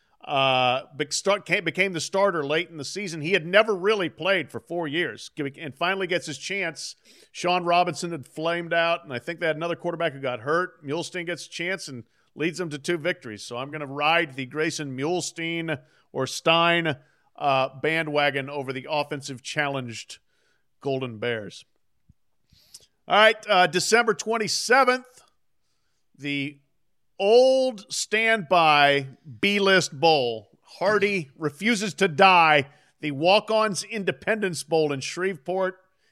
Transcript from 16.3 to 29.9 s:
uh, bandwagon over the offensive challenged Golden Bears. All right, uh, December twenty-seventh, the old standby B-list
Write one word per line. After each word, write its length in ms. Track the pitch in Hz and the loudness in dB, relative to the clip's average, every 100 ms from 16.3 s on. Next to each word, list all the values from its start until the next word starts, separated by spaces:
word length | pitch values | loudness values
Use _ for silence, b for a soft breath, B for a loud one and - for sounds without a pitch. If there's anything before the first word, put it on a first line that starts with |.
| - - 165 170 170 165 139 b b b - | -2 0 2 4 2 0 -4 b b b -4
uh, 320 | 147 135 135 143 | 0 2 0 -2
bandwagon 640 | 151 160 156 147 143 139 135 | -2 -2 -2 0 0 0 -4
over 240 | 147 131 | -6 -6
the 140 | 131 135 | -8 -4
offensive 540 | 151 147 147 139 131 | -2 -2 -6 -10 -12
challenged 720 | - 156 147 139 123 110 - - _ _ _ _ _ _ | -6 -2 -2 -2 -6 -10 -14 -20 _ _ _ _ _ _
Golden 380 | 139 135 127 110 | -6 -4 -6 -6
Bears. 440 | 120 117 98 - - _ _ _ _ _ _ _ _ b b b b b - | -6 -4 -8 -16 -20 _ _ _ _ _ _ _ _ b b b b b 0
All 80 | 190 | 6
right, 220 | 220 220 - | 6 4 2
uh, 180 | 196 180 | 4 4
December 460 | 175 - 220 226 | 2 2 2 2
twenty-seventh, 920 | 208 - 226 208 - - 254 254 254 247 - _ _ _ _ _ _ _ _ _ _ | -2 -4 -4 -2 -4 2 4 4 2 -4 -20 _ _ _ _ _ _ _ _ _ _
the 400 | 143 143 139 143 _ _ _ _ _ - | -6 -4 -4 -10 _ _ _ _ _ -2
old 640 | 196 233 262 262 262 214 - | 6 8 8 4 0 -4 -10
standby 1160 | - - 214 226 226 160 180 160 147 143 139 135 123 - 113 | -8 -2 0 2 0 2 4 6 6 6 4 -2 -12 -20 -2
B-list 600 | 202 202 196 190 - | 0 2 4 4 2